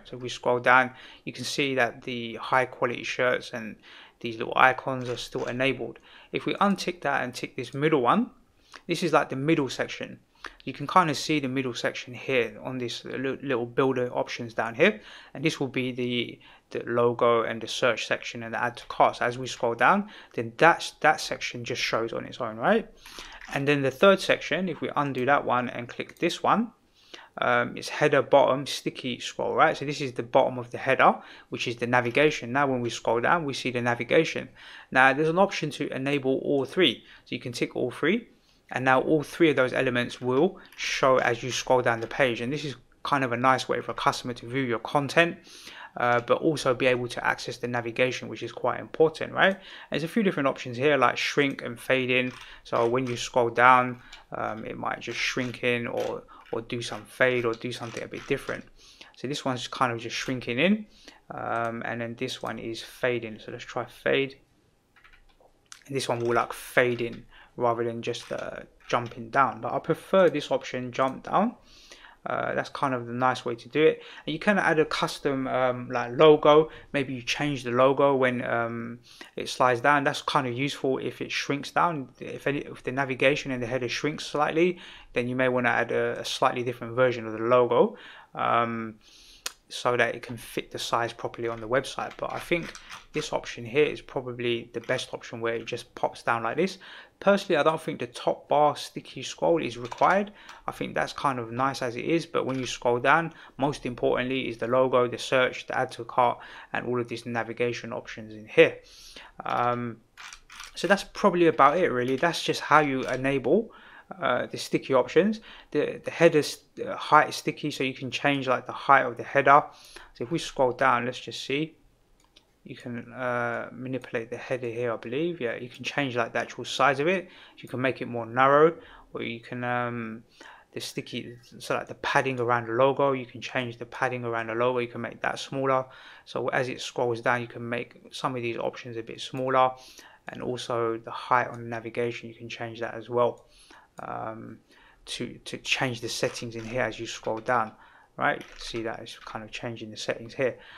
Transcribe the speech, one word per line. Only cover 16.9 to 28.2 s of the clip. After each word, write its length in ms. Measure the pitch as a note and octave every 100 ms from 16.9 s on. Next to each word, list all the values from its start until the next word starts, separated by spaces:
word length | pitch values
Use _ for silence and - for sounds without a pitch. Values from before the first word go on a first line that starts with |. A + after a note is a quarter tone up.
| A#2 A#2+ A#2+ B2 A#2
and 180 | A2 A2+
the 60 | A2
search 400 | - B2+ A2 -
section 360 | A#2 - A#2+
and 100 | A2+
the 80 | A2+
add 140 | A#2+ A#2+
to 80 | -
cart. 300 | - B2 -
So 80 | A#2+
as 120 | B2
we 100 | B2+
scroll 280 | - A#2 A2+
down, 340 | B2+ G3 G3+ - -
then 180 | - A2+ -
that's, 340 | D#3+ E3 - -
that 220 | D3+ D3+
section 420 | - - - B2
just 180 | A#2 A#2+
shows 300 | - A#2+ A#2
on 140 | - -
its 160 | -
own, 160 | A#2 A2
right? 320 | D3 A3 - - - - - - -
And 140 | C#3+ C#3
then 160 | D3
the 80 | C3+
third 280 | - G3 F#3+
section, 480 | - - - D#3 F#3
if 140 | C#3+
we 80 | C3 -
undo 280 | C#3+ B2+ B2
that 180 | C#3+ B2
one 240 | A#2+ B2
and 180 | - A#2+
click 320 | - - -
this 240 | E3+ -
one, 280 | A#2+ E3+ A#3 _ _ _ _ - - -
um, 400 | - A#2+ A#2+ A2
it's 120 | -
header 320 | - D3+ C#3+